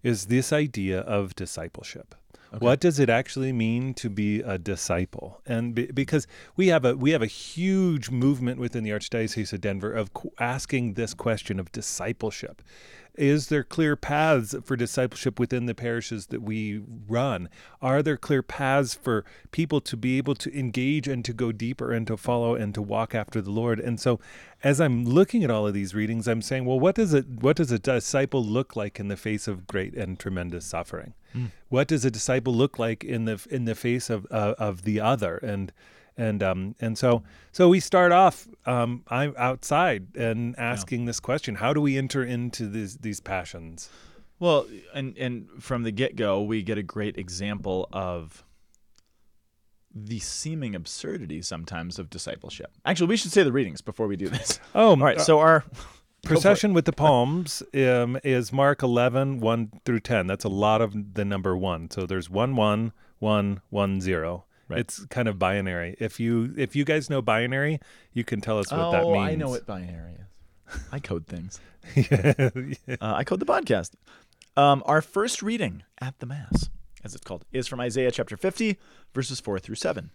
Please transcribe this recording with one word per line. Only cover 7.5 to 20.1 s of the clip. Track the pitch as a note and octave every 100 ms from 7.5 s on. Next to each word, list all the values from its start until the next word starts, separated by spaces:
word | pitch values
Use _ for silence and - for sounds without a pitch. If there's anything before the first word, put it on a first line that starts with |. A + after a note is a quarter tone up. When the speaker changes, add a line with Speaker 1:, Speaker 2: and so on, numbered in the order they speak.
| - F#3 F#3+ F3+ D3+ A#2
Speaker 1:
movement | B2+ C3 C3+ B2 B2+
within | A#2+ A#2+
the | A2
Archdiocese | G#2 - A#2 A2+ - G2+
of | G2+
Denver | G#2 G2 G2+
of | A2+ G2
qu-, | - - -
asking | A#2+ C3+ - C3+ A#2+
this | G2+ A2+
question | - A#2+ A2 - F#2+
of | F2+
discipleship. | - - - F#2+ A#2+ A2 - - - - - - - - -
Is | C#3 D3 C3
there | D3+
clear | B2 - D#3 D3
paths | - D3 D#3+ C#3+ G#2+ C#3
for | - B2
discipleship | A#2+ - B2+ - C3 A2
within | B2 B2+
the | A#2+
parishes | A2 B2 A#2 - A2+ -
that | A#2+
we | A2+ A2 G#2+ G#2 G#2 A2+ G#2
run? | A2+ C3+ D3+ F2 - - -
Are | C3 C3+
there | D3+ C3+
clear | - C#3
paths | - - C3+ C#3 C3
for | - - A2 - - -
people | - D#3+ D3+
to | - A#2+
be | B2